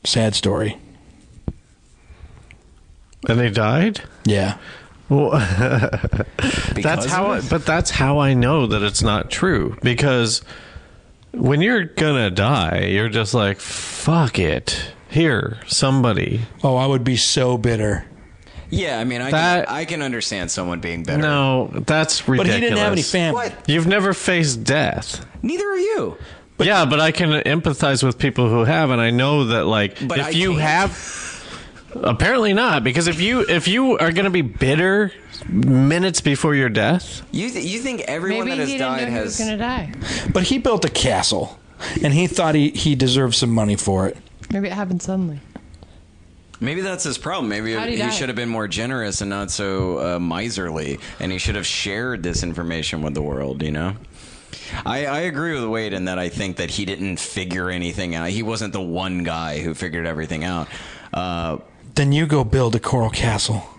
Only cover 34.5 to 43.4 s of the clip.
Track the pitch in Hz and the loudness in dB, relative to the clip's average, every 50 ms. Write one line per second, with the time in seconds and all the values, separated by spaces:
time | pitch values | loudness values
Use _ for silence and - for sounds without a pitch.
34.5 | - - 135 131 143 156 180 190 196 208 214 185 - - - - - - - - | -2 0 2 2 4 4 4 4 4 4 2 0 -2 -10 -20 -20 -18 -14 -8 -2
35.5 | 90 98 127 135 131 127 135 139 160 175 185 190 165 - - 151 139 - - 156 | 0 2 4 6 6 6 6 6 6 4 2 2 0 0 0 0 0 2 2 2
36.5 | 147 139 131 123 104 110 101 117 170 180 - - - - - - - 151 202 254 | 4 4 2 2 2 2 2 2 2 0 -2 -6 -14 -14 -12 -6 -6 -4 -4 -4
37.5 | 247 185 123 170 196 233 247 269 247 208 - - 139 165 175 190 214 226 226 254 | -6 -6 -6 -6 -6 -4 -4 -4 -6 -4 -6 -6 -4 -4 -2 -2 -2 -2 -2 -4
38.5 | 262 - 147 135 - 262 262 254 254 262 240 - - - 214 - - - 220 220 | -2 -2 -2 -4 -2 -4 -2 -2 -2 -4 -4 -4 -4 -4 -4 -4 -4 -4 -4 -4
39.5 | 214 202 226 240 254 240 170 147 - - - - - - - - - 185 185 - | -4 -4 -4 -4 -4 -4 -6 -6 -8 -8 -8 -6 -6 -4 -4 -2 0 0 2 2
40.5 | 262 - - 262 220 185 - 151 - - - 131 104 90 - - 110 90 - - | 0 0 2 2 2 2 0 0 0 0 0 2 2 2 0 0 0 -2 -2 -4
41.5 | - - - - - - - - - - - 147 139 160 180 170 - - 175 156 | -8 -20 -20 -20 -16 -12 -10 -6 -4 0 2 4 4 4 2 2 2 2 2 4
42.5 | 151 151 143 156 - - - 160 143 127 135 127 123 135 135 123 113 - | 4 4 4 2 2 0 2 2 2 4 2 2 4 4 2 2 2 0